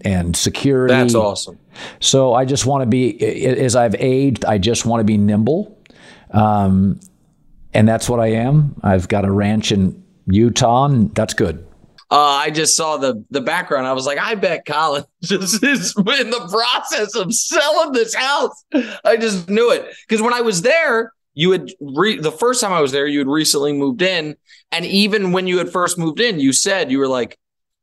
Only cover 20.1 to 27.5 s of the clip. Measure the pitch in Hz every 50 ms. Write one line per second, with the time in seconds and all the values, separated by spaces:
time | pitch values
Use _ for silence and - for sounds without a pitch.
20.1 | 220 214 220 240 240 247 240 226 196 170 165 254 311 330 320 285 233 226 233 226
21.1 | - _ _ _ _ - 160 185 190 - 147 - - _ 147 143 131 147 190 220
22.1 | 208 - 151 151 151 - 233 240 254 247 220 202 185 165 147 131 135 143 139 147
23.1 | 147 143 139 135 143 156 156 - - 147 143 147 147 143 139 139 127 117 180 185
24.1 | 185 170 156 151 - - _ _ - _ _ _ 160 165 175 - 190 196 208 208
25.1 | 202 214 196 180 180 190 185 185 180 180 170 170 - 185 180 170 - 175 165 160
26.1 | 147 - 233 240 202 151 135 135 123 - - 196 190 185 165 127 131 139 135 131
27.1 | 131 127 117 113 - _ _ _